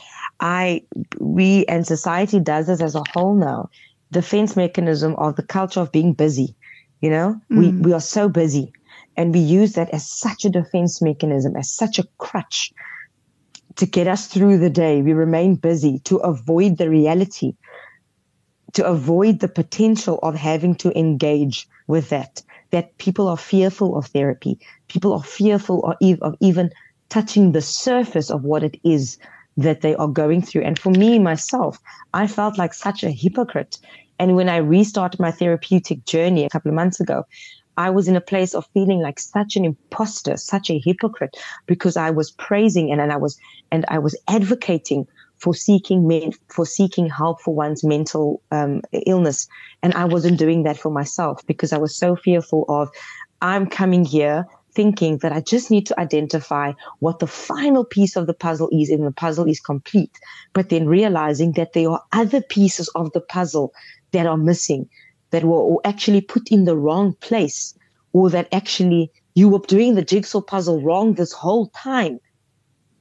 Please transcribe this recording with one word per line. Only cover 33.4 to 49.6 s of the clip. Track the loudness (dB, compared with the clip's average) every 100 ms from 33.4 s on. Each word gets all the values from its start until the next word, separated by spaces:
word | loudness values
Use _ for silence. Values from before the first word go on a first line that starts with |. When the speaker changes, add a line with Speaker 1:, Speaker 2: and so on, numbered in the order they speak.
| -4 -4 -8 -14 -20 -20 _ -2
Speaker 1:
And | 2 2
when | 2
I | 0
restarted | 2 4 2 0 -4 -2
my | -4
therapeutic | -2 -2 -2 0 0 0 -8 -4
journey | 0 2 0 0
a |
couple | -4 -2
of | -2
months | -2 -2
ago, | -4 -4 -6 -14 -20 -20 _ -6
I | -2
was | 0 2
in | 0
a |
place | 0 -2 -2
of | -4 -4
feeling | 0 0 0
like | -2 -8
such | -6 -4 -2 -2
an | -2
imposter, | -4 -8 -6 -6 -6 -6 -6
such | -6 -6 -4
a | -2
hypocrite, | -2 -2 -2 -4 -10 -10 -18 -8 0
because | 2 2 0
I | 0
was | 0 -2
praising | -6 -2 2 4 2 0
and, | 0
and | 0
I | 0
was, | -4 -6 -18 -18 -4
and | -2 0
I | 0
was | -2 -4 -2
advocating | 0 0 0 0 -2 -2 -4 -6 _ _ _
for | -2
seeking | 0 2 2 4 2 4
men-, | 2 -2 -10 _
for | -6 -2
seeking | 0 0 0 -4
help | -2 -4 -4
for | -6
one's | -4 -4 -2
mental, | 0 0 -2 -2 -2 -4 -6
um, | -4 -2 -4 -6 -4 0
illness. | 2 0 -2 -10 -16